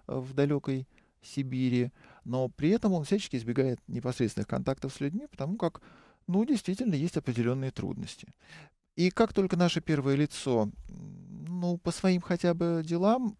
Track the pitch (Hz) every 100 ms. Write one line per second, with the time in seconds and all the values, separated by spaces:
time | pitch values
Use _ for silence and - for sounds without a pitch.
0 | - 131 131 135 143 143 - 131 131 _
1 | _ _ - - 135 127 127 123 123 -
2 | - - - 127 127 - 151 226 214 180
3 | 143 202 - 127 113 120 131 120 - 120
4 | 123 123 113 - 107 - 127 135 135 -
5 | 143 196 294 - 139 214 - - - -
6 | - _ - 185 240 254 - 190 247 147
7 | 170 160 143 117 117 131 131 - 95 -
8 | - - - - - - - _ _ -
9 | 180 - 226 - 190 170 175 170 - 151
10 | 135 139 151 - 135 117 104 - - -
11 | - 50 50 - 156 180 175 175 175 -
12 | 190 180 - 175 175 170 170 165 160 170
13 | 196 247 240